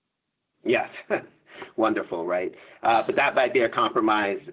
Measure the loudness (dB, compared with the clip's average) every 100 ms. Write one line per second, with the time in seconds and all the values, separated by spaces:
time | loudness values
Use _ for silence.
0 | _ _ _ _ _ _ -2 -2 -2 -12
1 | -8 -8 -8 _ _ -20 -12 -2 0 0
2 | -4 -6 -2 -2 -4 -8 -20 -4 2 2
3 | 2 0 2 2 2 2 0 2 0 2
4 | 2 2 0 -4 -8